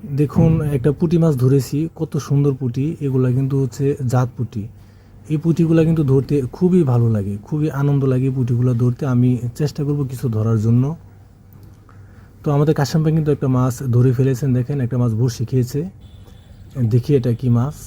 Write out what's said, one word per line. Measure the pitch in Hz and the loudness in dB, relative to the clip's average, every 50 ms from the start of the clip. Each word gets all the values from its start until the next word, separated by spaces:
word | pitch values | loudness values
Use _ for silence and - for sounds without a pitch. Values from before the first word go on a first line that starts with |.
| - - 143 | -12 -8 -2
দেখুন | 135 147 135 - - 165 165 160 160 | -2 -2 0 4 4 4 4 4 2
একটা | 156 147 143 135 117 151 | 0 -2 -2 0 0 0
পুঁটি | 139 - 180 165 165 170 | 0 0 0 0 2 2
মাছ | 165 165 151 127 | 2 2 2 2
ধরেছি, | 123 131 135 139 127 - - 143 156 165 - | 2 2 2 2 0 0 -4 -4 -4 -4 -6
কত | - 160 151 - 160 | -8 -10 -6 -6 -8
সুন্দর | - - 143 139 143 143 139 | -4 -2 0 2 2 0 0
পুঁটি। | 131 139 123 120 131 131 151 165 - | -2 -4 -4 -4 -2 -4 -4 -4 -4
এগুলা | 151 139 131 131 131 127 | -6 -2 0 0 2 2
কিন্তু | 123 127 135 131 139 139 | 2 0 0 0 0 -2
হচ্ছে | 135 127 - - 143 139 143 - 135 | -2 -2 -4 -2 -2 -2 -2 -2 -4
জাত | 123 117 123 127 123 - - | 0 0 0 0 0 -4 -8
পুঁটি। | 123 104 - 110 98 113 - - - - - - - - - - - - | -8 -8 -6 -10 -10 -10 -14 -20 -20 -20 -20 -20 -20 -20 -20 -20 -10 -6
এই | 151 156 | -6 -2
পুঁটিগুলা | 147 170 160 139 170 160 165 160 160 | 0 0 2 2 2 2 4 4 4
কিন্তু | 156 165 160 156 | 4 2 2 2
ধরতে | 131 131 139 127 - 143 147 127 127 | 2 2 2 2 2 -2 -2 -2 -2
খুবই | - - 185 180 175 185 170 | -4 0 0 2 4 4 4
ভালো | 135 123 120 117 117 | 4 2 2 2 2
লাগে, | 113 107 98 98 101 104 | 2 0 -2 -4 -6 -8
খুবই | 104 - - 151 151 156 | -8 -6 -4 -2 -2 -2
আনন্দ | - 139 139 143 143 139 135 | -2 -2 0 0 2 2 2
লাগে | 135 127 127 127 | 2 0 0 0
এই | 135 | -2
পুঁটিগুলা | 127 135 127 120 127 117 123 127 123 | 0 -2 -2 0 0 0 2 0 2
ধরতে। | 117 123 123 123 - - | 2 2 0 0 0 -2
আমি | 139 127 123 123 127 123 123 123 120 117 | 0 2 2 4 2 2 0 -2 -8 -6
চেষ্টা | - 156 143 - - 151 | -4 -4 -4 -2 -4 -4
করব | 139 147 143 143 127 | -2 -2 -2 -4 -6
কিছু | 131 120 - 131 | -6 -6 -4 -4
ধরার | 113 107 107 113 113 113 | -2 0 0 0 0 0
জন্য। | 104 113 117 123 127 139 165 165 - - - - - - - - - - - - - - - - - - - - - - - - - - - - - | 2 2 2 2 2 0 -4 -8 -12 -20 -20 -20 -20 -20 -20 -20 -20 -20 -20 -20 -20 -20 -20 -20 -20 -20 -20 -20 -20 -20 -20 -20 -20 -20 -20 -8 -4
তো | 160 | -2
আমাদের | 143 143 151 151 156 | 0 2 2 2 2
কাশেম | - 147 131 - 165 156 | 0 0 0 0 0 0
ভাই | 160 156 | 2 0
কিন্তু | 160 156 151 | 0 0 0
একটা | 147 139 - 135 | -2 0 0 0
মাছ | 131 127 127 131 123 - 139 | 0 2 0 0 -2 -4 -4
ধরে | 131 113 120 120 131 | 0 2 4 4 4
ফেলেছেন, | 127 120 131 131 135 117 - 139 123 | 2 2 0 0 0 0 0 0 0
দেখেন | 123 127 - 143 143 | 0 0 -2 -4 -4
একটা | 127 117 135 123 | -4 -2 -2 0
মাছ | 123 120 110 | 0 0 0
বড়শি | 107 123 131 120 - 123 | 0 -2 -2 -2 -4 -6
খেয়েছে। | 107 - 127 123 123 - 143 156 190 - - - - - - - - - - - - - - - - - 139 123 110 | -2 0 -2 -2 0 -2 -6 -6 -6 -10 -14 -20 -20 -20 -20 -20 -20 -20 -20 -20 -20 -20 -20 -20 -16 -6 -2 -2 2
দেখি | 110 123 117 - 147 | 2 2 2 2 0
এটা | 139 123 127 117 | 2 2 0 -4
কি | 110 - 127 | -2 0 0
মাছ। | 120 117 120 143 151 - - | 2 2 0 -2 -6 -10 -16